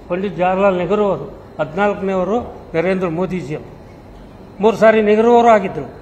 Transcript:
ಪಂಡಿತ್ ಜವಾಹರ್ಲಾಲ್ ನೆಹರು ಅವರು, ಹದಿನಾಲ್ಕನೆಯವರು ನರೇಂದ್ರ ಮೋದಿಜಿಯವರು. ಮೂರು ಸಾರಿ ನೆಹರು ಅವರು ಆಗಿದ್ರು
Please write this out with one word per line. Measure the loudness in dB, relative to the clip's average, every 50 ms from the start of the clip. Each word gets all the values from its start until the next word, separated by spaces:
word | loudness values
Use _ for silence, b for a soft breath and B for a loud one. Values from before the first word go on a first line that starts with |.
| -10
ಪಂಡಿತ್ | -8 -6 -4 -4 -4 -4
ಜವಾಹರ್ಲಾಲ್ | -2 -2 0 0 2 2 2 2
ನೆಹರು | 0 -2 -2 -2 0 0
ಅವರು, | 0 -2 -4 -6 -12 -16 -18 -20 -12 -8 -8
ಹದಿನಾಲ್ಕನೆಯವರು | -6 -6 -2 -2 0 0 -2 -2 -4 -4 -2 -2 -2 -2 -4 -4 -6 -8 -14 -18 -14 -8 -4
ನರೇಂದ್ರ | -4 -2 -2 -2 -2 -2
ಮೋದಿಜಿಯವರು. | -4 -4 -4 -4 -4 -4 -6 -8 -8 -10 -10 -12 -16 -20 -20 -20 -20 -20 -20 -20 -20 -20 -20 -20 -20 -20 -20 -20 -18 -6 0
ಮೂರು | 0 0 2
ಸಾರಿ | 4 4 4 4 4
ನೆಹರು | 4 2 4 4 4 4 4
ಅವರು | 6 6 6
ಆಗಿದ್ರು | 4 4 2 -2 -8 -8 -12 -12 -14 -18